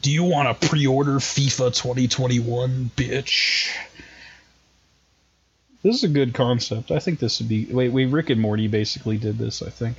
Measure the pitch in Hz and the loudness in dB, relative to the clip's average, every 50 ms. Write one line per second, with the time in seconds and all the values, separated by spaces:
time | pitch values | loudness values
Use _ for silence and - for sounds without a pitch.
0 | - 143 147 160 175 180 170 143 143 123 120 - - 156 165 151 143 135 131 135 | 2 2 2 2 2 2 2 2 2 0 0 0 0 2 2 2 2 4 2 2
1 | 147 143 139 135 - - - - 139 139 - - 127 123 - - - 131 123 131 | 2 2 2 0 0 -2 0 0 0 0 2 2 0 0 0 0 -4 -2 0 0
2 | 127 120 - - 131 123 123 120 117 117 120 123 127 127 131 131 127 117 - - | 0 0 2 0 0 2 2 0 0 0 -2 -2 -2 -2 -2 -2 -4 -4 -2 -2
3 | 127 117 - 135 139 - - - - - - - - - - - - - - - | -2 -2 -2 -4 -2 -2 -2 0 0 0 0 -2 -2 -4 -6 -10 -12 -14 -18 -20
4 | - - - - - - - - _ _ _ _ _ _ _ _ _ _ _ _ | -20 -20 -20 -20 -20 -20 -20 -20 _ _ _ _ _ _ _ _ _ _ _ _
5 | _ _ _ _ _ _ _ _ _ _ _ _ _ _ _ _ - 190 240 247 | _ _ _ _ _ _ _ _ _ _ _ _ _ _ _ _ 0 2 2 2
6 | 247 180 147 143 135 123 117 - 131 120 123 120 - - 127 107 123 - 160 151 | 0 2 2 2 2 0 2 0 2 2 2 0 0 -2 -4 -6 -4 -2 -4 -2
7 | - 185 170 - 131 110 - - 113 113 110 110 113 - - 127 127 123 123 131 | 0 -2 -2 -2 -2 -2 -2 -2 -2 0 0 -2 -2 0 0 0 0 2 2 2
8 | 131 127 135 156 156 - 131 110 110 107 107 107 110 107 107 107 107 - - - | 2 2 2 0 0 2 2 2 2 2 0 0 0 0 0 0 0 -2 -4 -6
9 | - 113 110 110 113 107 107 113 113 110 - - - - - - 120 113 120 | -4 -2 -2 -2 -2 -4 -4 -4 -4 -6 -6 -8 -10 -12 -8 -6 -6 -6 -6